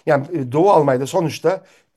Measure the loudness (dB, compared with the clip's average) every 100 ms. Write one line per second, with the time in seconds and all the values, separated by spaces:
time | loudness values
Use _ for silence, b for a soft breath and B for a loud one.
0 | -2 -2 -2 -6 -4 0 4 4 2 0
1 | -2 -2 -4 -2 -4 -4 -8 b b